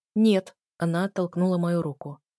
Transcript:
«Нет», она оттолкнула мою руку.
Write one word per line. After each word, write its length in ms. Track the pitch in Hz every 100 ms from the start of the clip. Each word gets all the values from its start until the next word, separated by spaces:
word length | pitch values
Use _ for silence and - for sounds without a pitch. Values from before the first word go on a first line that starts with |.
| _
«Нет», 400 | 214 220 196 190 - _ -
она 280 | 170 170
оттолкнула 520 | 196 190 175 175 185 175
мою 220 | 175 175
руку. 360 | 165 139 147 143 _